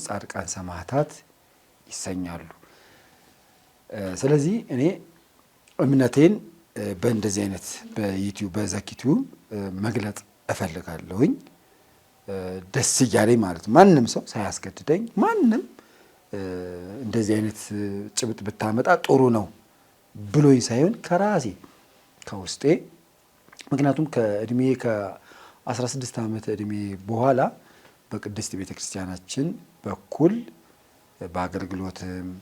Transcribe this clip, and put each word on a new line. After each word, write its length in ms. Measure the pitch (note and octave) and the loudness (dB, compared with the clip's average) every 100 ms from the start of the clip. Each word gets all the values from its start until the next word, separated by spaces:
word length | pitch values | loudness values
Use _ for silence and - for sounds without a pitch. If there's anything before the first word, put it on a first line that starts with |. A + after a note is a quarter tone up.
ጻድቃን 480 | - G2+ - - F2 | -4 -8 -8 -10 -8
ሰማዕታት 600 | G2 F2+ F2 - C#3 D3 - _ _ _ _ _ _ _ | -8 -10 -10 -2 0 0 -4 _ _ _ _ _ _ _
ይሰኛሉ። 560 | - F#2+ F#2 F2 E2+ E2 - _ _ - - _ _ _ _ _ _ _ _ - | -10 -8 -6 -6 -10 -14 -20 _ _ -20 -20 _ _ _ _ _ _ _ _ -14
እ፣ 100 | G#2+ F#2+ F2+ | -10 -8 -2
ስለዚህ 400 | C3+ D3+ D3+ A3+ - | 2 4 2 0 -2
እኔ 120 | B2+ D#3 - - _ _ _ _ _ _ - | 0 0 0 -10 _ _ _ _ _ _ -2
እምነቴን፣ 560 | G#2 C3+ B2 C#3+ E3 G#3 - - _ | 4 4 4 6 6 6 -4 -20 _
እ፣ 120 | - G2+ | -8 -8
በእንደዚህ 480 | F#2 A#2 A2 G#2 G2 | -2 0 0 0 -2
አይነት 240 | G2+ F#2 - - - | -2 -4 -10 -14 -10
በዩቲዩብ፣ 600 | A2+ G2+ G2 G2+ - G2+ | -6 -4 -2 -4 -4 -6
በዘኪ 360 | G#2 G2+ G2 - | -4 -4 -6 -8
ቲዩብ፣ 260 | - B2+ A3 - - _ | -4 0 0 0 -12 _
እ፣ 100 | G#2 G2 F#2 | -8 -8 -4
መግለጥ 380 | A2 A#2+ G#2 - - _ - | -4 -2 -4 -8 -16 _ -8
እፈልጋለሁኝ። 840 | - F2 E2+ F2 E2 E2+ F#2 F3 - - _ _ _ _ _ _ _ - | -4 -4 -6 -10 -12 -8 0 2 0 -8 _ _ _ _ _ _ _ -12
እ፣ 60 | F#2+ F#2 F#2 F#2 | -10 -8 -10 -6
ደስ 240 | C3 - - | -2 0 2
እያለኝ 380 | B2+ A2 G#2+ A#2+ | 4 4 6 4
ማለት 220 | G2 E2+ | 2 -4
ነው። 100 | G#2 | 4
ማንም 340 | C#3 G3 D3+ A2+ | 8 10 8 4
ሰው 160 | - - | -2 -6
ሳያስገድደኝ 760 | A2 F#2+ - G2 - - F3+ A#3 - | -6 -6 -8 -12 -8 0 0 0 0
ማንም፣ 460 | G4+ A4 B3 A#3+ - - - _ _ _ _ | 2 4 4 2 -4 -14 -20 _ _ _ _
እ፣ 80 | G2+ F#2+ F2+ F2+ F2+ F2+ A#2 | -10 -8 -8 -10 -12 -12 -10
«እንደዚህ 340 | A#2 A2+ G#2 | -4 0 2
አይነት 260 | G#2+ G#2+ G#2 - G#2 G2+ G2+ G#2 | 2 0 -4 -8 -6 -4 -6 -8
ጭብጥ 240 | - A2+ G#2+ | -6 -6 -6
ብታመጣ 460 | G2+ - G#2+ A2+ F#3 F3 | -8 -4 -2 0 2 2
ጥሩ 220 | - C3+ B2+ | 4 6 6
ነው» 160 | A2 F#2 - _ _ _ _ _ G#2 | 4 -2 -10 _ _ _ _ _ -16
ብሎኝ 440 | G#2 D3 D3 B2+ | -2 4 8 6
ሳይሆን 320 | - A#2 F3 A#3 | 4 2 2 0
ከራሴ 460 | - F3 G#3 F#3+ A2 F2+ - _ _ _ _ _ | -2 2 2 2 -2 -8 -18 _ _ _ _ _
ከውስጤ፣ 400 | - G2+ F2 - C#3 G#3 - - _ _ _ _ _ - - | -14 -12 -10 -2 2 2 0 -20 _ _ _ _ _ -20 -4
ምክንያቱም 400 | C3+ C#3+ C3 D3+ | 2 2 2 0
ከእድሜ 540 | B2+ G#2+ G#2 A2 B2 C3 B2+ | 0 0 0 -2 2 2 2
ከአስራ 1080 | A#2+ G#2 G2 - - - - _ - A#2+ B2 | 0 -2 -4 -10 -20 -20 -20 _ -8 -4 -4
ስድስት 280 | C#3 B2 - | -4 -8 -6
ዓመት 260 | A2 A2 A2 | -4 -4 -4
እድሜ 240 | G#2 G#2 G#2 G2+ F#2+ | -4 -4 -4 -6 -8
በኋላ 380 | G2 A2+ C3+ B2+ C#3+ - _ - - _ _ | -6 0 4 4 2 -2 _ -20 -20 _ _
በቅድስት 460 | G#2+ A2+ G#2 - | -10 -8 -8 -8
ቤተክርስቲያናችን 920 | F#2+ F#2+ - - F#2+ F#2 F2+ - C3 D#3+ - - _ | -8 -10 -10 -10 -8 -8 -10 -8 -4 -4 -6 -14 _
በኩል 520 | G#2 F#2+ - - E3 A#3 - - _ _ _ _ _ _ | -10 -10 -10 2 4 4 -6 -18 _ _ _ _ _ _
በአገልግሎትም፣ 1080 | F#2 F2+ F2+ F#2 F2+ F#2 F#2 - F#2 F#2 F2+ F#2 | -8 -4 -4 -6 -6 -6 -8 -8 -10 -10 -10 -14